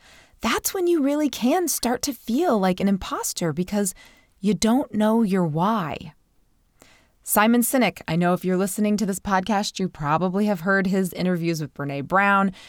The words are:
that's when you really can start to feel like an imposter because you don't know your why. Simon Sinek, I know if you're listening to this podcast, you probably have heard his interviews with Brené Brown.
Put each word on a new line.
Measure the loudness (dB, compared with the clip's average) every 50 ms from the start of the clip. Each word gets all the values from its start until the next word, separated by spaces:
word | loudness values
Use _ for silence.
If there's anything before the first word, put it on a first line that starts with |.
| -20 -20 -20 -20 -20 _ _ _
that's | -4 -2 -2 -2 -2 -4
when | -2 0 0
you | 2 2 2
really | 2 2 2 0 0 -2
can | -2 0 0 2 2 2 0
start | -2 -2 -2 -2 -2 -2 -2
to | -4 -6
feel | -8 -8 -6 -4 -2 0 2 2 2 2
like | 2 2 2 2
an | 0 0
imposter | 0 -2 -4 -6 -6 -6 -6 -6 -4 -4 -4 -2
because | -2 -4 -4 -2 -2 -2 -2 -2 -6 -8 -14 -20 -20 _ _ _ _ _
you | -2 0 0
don't | 2 2 2 2 2 0 -2 -2
know | 0 2 2 2 2
your | 2 2 2 2 2
why. | 0 0 0 0 0 0 -2 -4 -6 -8 -10 -12 -16 -18 _ _ _ _ _ _ _ _ _ _ _ _ _ -20 -20 _ _ _ _ _ _ _
Simon | 0 2 4 4 4 4 4
Sinek, | 2 2 2 2 2 0 0 -4 -6
I | -2 0
know | 2 2 2
if | 2 0 0
you're | 0 0
listening | 0 0 -2 -2 -2 0 0 0 0
to | -2
this | -2 -4 -6
podcast, | -2 -2 0 0 0 0 -2 -2 -2 -4 -4 -6
you | -6 -6
probably | -6 -6 -2 0 0 0 0 0 0 0 0
have | 0 -2 0
heard | 0 0 2 2 2
his | 2 0 0 0 -2 -4
interviews | -2 -2 -2 0 0 -2 -2 -2 -4
with | -6 -8 -8
Brené | -8 -8 -6 -6 -6 -4
Brown. | 0 2 2 4 4 4 4 2 0 -2 -6 -16